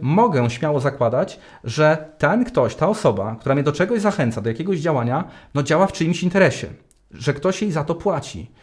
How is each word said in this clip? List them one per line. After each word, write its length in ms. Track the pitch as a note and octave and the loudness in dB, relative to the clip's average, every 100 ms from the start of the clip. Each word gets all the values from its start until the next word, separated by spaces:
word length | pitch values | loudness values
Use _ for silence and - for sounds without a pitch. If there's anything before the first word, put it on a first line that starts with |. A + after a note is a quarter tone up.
mogę 480 | B2+ F#3 A#3 C#3+ A#2+ | 0 4 4 2 0
śmiało 300 | - D#3 D3 | 0 -2 0
zakładać, 600 | C#3 C#3 A#2 B2+ F#3 - - - | 0 0 0 0 -2 -6 -20 -14
że 460 | A2+ C#3 D3+ D#3 - - | -6 2 4 2 -2 -2
ten 280 | D3 A3 A#3+ | 0 2 0
ktoś, 300 | C#3+ A#2+ - | 2 0 2
ta 120 | E3+ | -2
osoba, 480 | A3 C#3+ G2 G#2 A2+ | 2 0 0 -4 -4
która 160 | C3+ C#3 | -2 0
mnie 80 | |
do 80 | C#3+ | 0
czegoś 300 | C#3+ F#3+ A#3 | 0 0 2
zachęca, 400 | G#3 G3 B2 - | 0 0 -2 -2
do 80 | A2+ | -4
jakiegoś 300 | A2+ F#3 F3+ | -4 -4 -2
działania, 440 | E3 C#3 A#2 C#3 F#3+ - - | 0 0 0 -2 -4 -12 -8
no 100 | C#3+ | -4
działa 240 | C3+ D#3+ F#3+ | 0 2 2
w 60 | |
czyimś 300 | - E3 E3+ | 0 -2 0
interesie, 440 | F3+ G3 E3 - - - _ _ _ | 0 4 4 2 -8 -14 _ _ _
że 220 | - D3+ | -6 -4
ktoś 280 | C3+ F#3 F#3 | -2 -2 -2
jej 100 | G#3+ | -2
za 120 | D#3+ | -2
to 120 | D#3 E3+ | -2 -2
płaci. 560 | G3+ D#3 - F2+ - _ | -2 -4 -6 -12 -16 _